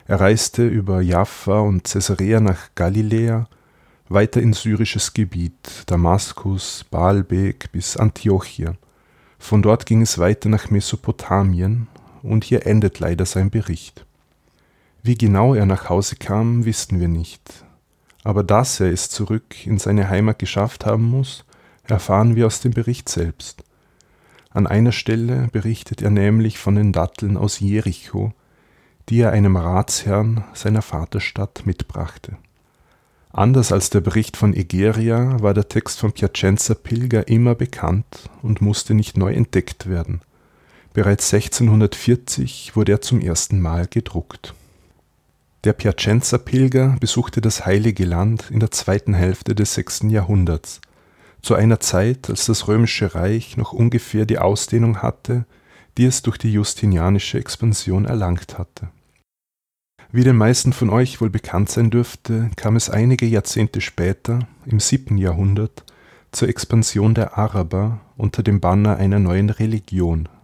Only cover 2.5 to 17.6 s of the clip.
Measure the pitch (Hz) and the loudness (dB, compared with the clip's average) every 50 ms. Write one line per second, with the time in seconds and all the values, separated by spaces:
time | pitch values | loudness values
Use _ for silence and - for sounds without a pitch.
2.5 | 90 - - - _ - 85 87 98 110 107 107 113 113 117 117 113 117 117 - | 0 -2 -6 -12 _ -2 -2 0 0 0 0 0 0 0 0 0 0 -2 -4 -6
3.5 | _ _ _ _ _ _ _ _ _ _ _ _ 92 101 107 - - 123 117 113 | _ _ _ _ _ _ _ _ _ _ _ _ 2 2 2 2 2 2 2 2
4.5 | 104 - - 110 104 104 113 - - 101 - - - 113 107 90 - 85 87 82 | 2 2 0 -2 0 0 0 -2 -2 -4 -4 -2 -2 -2 -2 -2 -2 -4 -6 -6
5.5 | - _ - - - - - - 90 87 85 85 90 104 - - - - - 98 | -8 _ -18 -20 -20 -16 -6 -2 0 2 4 4 2 2 0 -4 -10 -8 -6 -6
6.5 | 98 98 - - - - - _ - 80 87 92 101 101 92 - 87 92 98 95 | -6 -6 -6 -10 -12 -14 -12 _ -2 0 2 4 4 2 0 0 0 0 0 0
7.5 | - - - - - 95 - - - - 110 107 - - - 107 95 92 - - | -2 -6 -12 -10 -8 -8 -8 -6 -4 0 0 0 -2 0 0 0 0 0 0 -4
8.5 | - - - 82 90 - _ _ _ _ _ _ _ _ _ _ _ _ - - | -8 -8 -6 -6 -8 -10 _ _ _ _ _ _ _ _ _ _ _ _ -4 0
9.5 | 110 104 98 104 113 - - - 113 113 113 - - 87 87 92 107 - - 104 | 2 4 4 4 2 2 2 2 2 2 2 2 0 0 0 0 0 0 0 0
10.5 | 107 104 - - 104 101 - - - - - - - - - - 90 98 98 95 | 0 0 0 0 -2 -2 0 -2 -6 -6 -6 -6 -6 -6 -4 -2 0 2 2 2
11.5 | 90 87 92 98 113 123 113 - _ - - - - - - 104 110 110 - - | 2 0 0 0 -2 -2 -4 -8 _ -20 -20 -20 -20 -14 -4 -2 0 0 0 0
12.5 | 127 - - - 104 110 104 92 - - - 82 87 82 92 - - 95 95 101 | 0 0 2 2 2 4 2 2 0 -2 -4 -4 -2 -2 -2 -2 0 0 0 0
13.5 | - 113 - - 82 - - - _ - - _ _ _ _ _ _ _ _ _ | 0 -2 -4 -4 -8 -8 -10 -18 _ -20 -20 _ _ _ _ _ _ _ _ _
14.5 | _ _ _ _ _ _ _ _ _ _ - 120 120 110 117 104 98 95 113 135 | _ _ _ _ _ _ _ _ _ _ -2 -2 0 2 4 4 4 4 4 4
15.5 | 139 107 101 98 95 - - - 87 98 98 - - - - - 101 107 113 117 | 4 4 2 2 2 0 -2 0 0 0 0 -2 -8 -10 -6 -4 -2 0 0 0
16.5 | 120 120 113 113 107 - - - 98 87 87 85 82 82 82 - - - _ - | 0 0 0 -2 -2 -4 -4 -4 -2 0 0 0 0 -2 -4 -8 -12 -20 _ -20
17.5 | - - | -20 -20